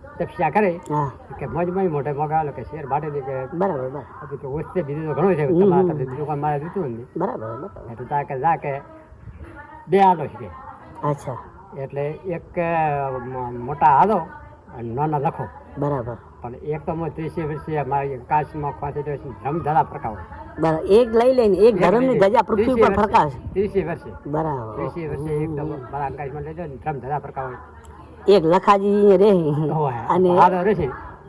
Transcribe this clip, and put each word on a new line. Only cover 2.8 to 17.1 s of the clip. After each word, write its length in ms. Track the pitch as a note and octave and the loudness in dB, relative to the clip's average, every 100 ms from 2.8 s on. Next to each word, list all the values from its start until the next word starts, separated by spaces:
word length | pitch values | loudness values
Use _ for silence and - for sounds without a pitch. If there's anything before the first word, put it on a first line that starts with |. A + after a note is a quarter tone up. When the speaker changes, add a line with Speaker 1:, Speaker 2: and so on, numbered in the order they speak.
| C#3 | -4
Speaker 1:
બાટીની 340 | C#3 D#3 D3 | -4 -4 -6
કે 240 | C3 C3 C3 | -6 -6 -6
Speaker 2:
બરાબર, 320 | D#3+ G3 D3 | -2 -2 -2
બરાબર. 220 | C3 C#3 | -6 -8
Speaker 1:
હજી 380 | A#2+ - C#3+ C#3 | -14 -16 -12 -12
તો 120 | C3+ | -8
ઓછે 320 | C#3+ D3+ F3+ | -8 -6 -6
બીજું 240 | C#3+ D3+ D#3 | -4 -6 -4
તો 80 | |
ઘણું 220 | C#3+ F#3+ E3 | 0 2 2
છે, 100 | D3 | 2
Speaker 2:
હમ, 160 | E3 | 4
Speaker 1:
તમારે 220 | G3+ F3+ | 4 4
Speaker 2:
હમ. 60 | F3+ | 2
Speaker 1:
તો 40 | |
બીજું 340 | D3+ C3 C3 D3 | 0 -4 -6 -6
કોઈ 120 | D3 | -4
મારે 200 | D3 D3+ | -2 -4
જોતું 320 | D#3+ G3 D3 | -4 -6 -6
નથી. 160 | A2+ B2 E3 | -8 -10 -6
Speaker 2:
બરાબર, 200 | F#3+ - | -6 -6
બરાબર. 540 | A2 B2 F#3+ - A2+ | -8 -10 -12 -14 -14
Speaker 1:
એટલે 140 | A#2+ B2 | -12 -6
તા 180 | C#3+ | -4
કે 160 | C#3+ C3+ | -4 -2
જા 160 | D#3 D#3 | 0 0
કે 260 | D3+ C#3 - - - - - - - - - - - | -2 -6 -10 -20 -20 -20 -20 -18 -18 -18 -18 -18 2
બે 120 | F#3 | 4
હાલો 260 | F#3+ E3+ B2+ | 6 4 -2
છે 120 | - | -10
કે. 120 | G2+ - - - - - | -14 -16 -18 -18 -18 -6
Speaker 2:
અચ્છા. 340 | D3 C#3+ - A2+ - - - C#3+ | -4 -4 -6 -12 -12 -20 -18 -12
Speaker 1:
એટલે 240 | C3+ C#3+ D3 | -10 -6 -6
એક, 500 | D3+ F#3+ E3 - - | -6 -8 -8 -8 -4
અ, 500 | E3+ E3 D#3 C#3+ C3+ C3 B2 | -2 0 0 0 -2 -6 -8
મ-, 320 | C3 B2 A#2+ | -8 -8 -8
મોટા 280 | A#2+ D3 D#3 | -8 2 4
હાલો 300 | C#3 F#3+ G#3 E3 - - - - - | 6 6 2 -2 -12 -20 -20 -18 -12
અને 160 | A#2 | -8
નાના 240 | A#2+ D#3 D3+ | -4 -2 0
લખો. 260 | C3 - C3+ - - - | -2 -4 -10 -12 -14 -6
Speaker 2:
બરાબર. 400 | C#3+ C#3+ A#2+ A#2 - - | -4 -4 -6 -10 -14 -16
Speaker 1:
પણ 140 | A#2+ B2 | -14 -12
એક 300 | D3+ D3+ D3+ | -8 -8 -6
તો 80 | |
હું 220 | E3 D#3+ | -6 -6